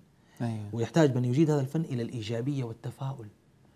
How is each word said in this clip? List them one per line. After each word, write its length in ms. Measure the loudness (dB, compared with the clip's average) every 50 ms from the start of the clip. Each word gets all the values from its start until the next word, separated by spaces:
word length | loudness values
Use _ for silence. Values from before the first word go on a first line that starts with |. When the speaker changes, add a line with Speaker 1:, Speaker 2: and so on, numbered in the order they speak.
| -20 _ _ _ _ _ _ -6
Speaker 1:
أيوة. 280 | -4 -4 -4 -4 -6 -6 -2
Speaker 2:
ويحتاج 420 | -2 -2 2 4 6 6 6 6
من 100 | 4 2
يجيد 260 | 2 4 4 4 4
هذا 100 | 4 2
الفن 200 | 0 0 -2 -4
إلى 200 | -4 -2 -4 -4
الإيجابية 640 | -4 -4 -6 -8 -6 -4 -4 -4 -2 -2 -2 -2 -4
والتفاؤل، 640 | -6 -8 -10 -10 -12 -10 -8 -8 -8 -8 -8 -12 -18 -18 _ _ _ _ _ _ _ _